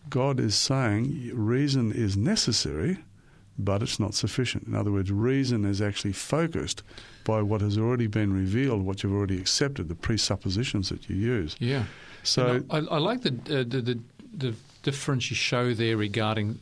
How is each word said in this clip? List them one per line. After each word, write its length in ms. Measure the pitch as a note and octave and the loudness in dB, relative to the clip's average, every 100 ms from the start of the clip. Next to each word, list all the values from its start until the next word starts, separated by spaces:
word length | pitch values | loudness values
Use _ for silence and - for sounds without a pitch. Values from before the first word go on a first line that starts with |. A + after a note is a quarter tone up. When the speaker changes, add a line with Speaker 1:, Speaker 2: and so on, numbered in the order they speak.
| D3 | -4
Speaker 1:
God 320 | C3+ C3+ C3+ | 0 2 2
is 140 | A#2 | 2
saying 760 | G#2+ - C3+ B2 G#2 B2+ D#3+ A#2+ | 2 2 2 2 2 0 -2 -6
reason 580 | A#2+ G#2+ B2 C#3+ C3+ A2+ | -2 0 2 2 2 2
is 240 | A#2+ A2 G2 | 2 0 2
necessary, 840 | A#2+ G#3+ - A2 - C#2+ G#2+ F#3+ - - - - - - | 2 2 2 0 0 -2 -2 -2 -6 -20 -20 -20 -18 -4
but 240 | G2 G2 | 0 0
it's 160 | A2 - | -2 -2
not 160 | G2+ | -2
sufficient. 520 | G2+ A2 - B2 - - | 0 -2 0 -2 -2 -4
In 80 | |
other 180 | G#2+ G#2 | -2 0
words, 180 | G2+ F#2+ | 0 0
reason 540 | G2+ A#2 C3+ B2+ A#2+ | 0 2 2 2 2
is 160 | G2+ G2 | 2 0
actually 320 | G#2 G2+ G#2+ | -2 -2 -4
focused 720 | F#2+ - C#3+ E3 E3 - - - - - - | -4 -2 0 0 -2 -4 -8 -10 -18 -20 -8
by 180 | - A2 | 0 2
what 180 | G#2 G#2+ | 2 2
has 160 | G#2 G#2 | 2 2
already 300 | A2+ B2 A#2 | 2 2 0
been 260 | A2 G#2+ | 2 2
revealed, 500 | F#2+ F#2+ A2 C#3 A2 | 2 2 2 2 2
what 200 | F#2+ G2 | 0 -2
you've 120 | G2 | 0
already 240 | G2 G2+ F#2 | 2 2 0
accepted, 500 | F#2 - C#3+ C#3 D#2+ | 0 0 0 -2 -6
the 60 | |
presuppositions 960 | E2 - A2 - G2 F#2+ F#2 C3 G#2 F#2 | -6 -2 0 0 -2 -2 -2 0 -2 -2
that 180 | - - | -6 -4
you 80 | F#2 | -2
use. 400 | A2+ B2 D#2 - | 0 0 -2 -4
Speaker 2:
Yeah. 260 | A#2 C3+ G#2 - - - | -2 0 -2 -6 -20 -8
Speaker 1:
So 240 | - - B2 | -2 2 4
Speaker 2:
And 200 | B2 C3+ | 2 0
I, 80 | D#3 | -2
I, 180 | D#3 D#3 | 0 0
I 20 | |
like 240 | E3 B3 | 0 0
the, 80 | G#3+ | -2
uh, 340 | A#2+ - C#3+ | -4 -2 -2
the, 160 | A#2+ C3+ | 0 0
the, 180 | A#2 A#2 A2+ - - | 0 -2 -6 -20 -16
the 220 | G#3+ C3 A2 - - | -6 -4 -4 -12 -6
difference 480 | - C#3 - C3+ A#2 | -4 -2 0 0 0
you 60 | - | -2
show 380 | - B2+ B2 | 0 2 2
there 220 | A2 A2+ A2 | 2 2 2
regarding, 640 | G#2 G#2+ A2 G#2+ G#2 A2 | 0 0 0 0 -2 -4